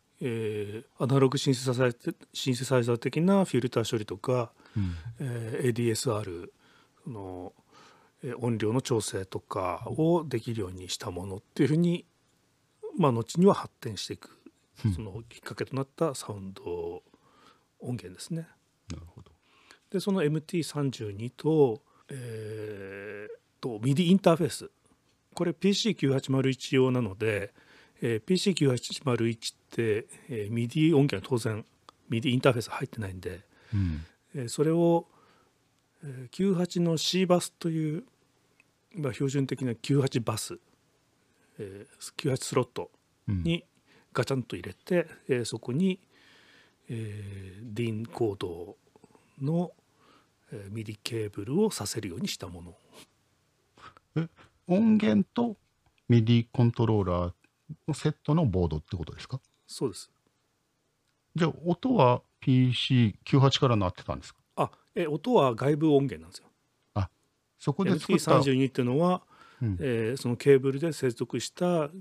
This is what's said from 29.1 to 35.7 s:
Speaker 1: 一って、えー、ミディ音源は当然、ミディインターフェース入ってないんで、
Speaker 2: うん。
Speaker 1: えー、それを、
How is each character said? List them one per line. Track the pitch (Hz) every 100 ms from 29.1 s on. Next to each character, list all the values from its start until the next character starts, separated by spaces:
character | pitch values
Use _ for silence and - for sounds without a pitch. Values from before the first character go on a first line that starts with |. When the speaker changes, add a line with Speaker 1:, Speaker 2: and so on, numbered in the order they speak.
| 117 117
Speaker 1:
一 | 117 -
っ | - _
て、 | - 113 107 - - -
え | 120 104
ー、 |
ミ | 113 120
デ | 156
ィ | 156 151
音 |
源 | 143 95
は | -
当 | 123
然、 | 117 107 - _ _ - -
ミ | 117
デ | 123
ィ |
イ | 123
ン |
タ | 139
ー |
フ | 117
ェ |
ー | -
ス |
入 | - 123
っ |
て | -
な | 98
い |
ん | 92
で、 | 90 90 - _ -
Speaker 2:
う | 104
ん。 | 92 76 80 _ _ 147
Speaker 1:
え |
ー、 | 117
そ | -
れ | 151
を、 | 165 170 170 - _ _ _ _ _ _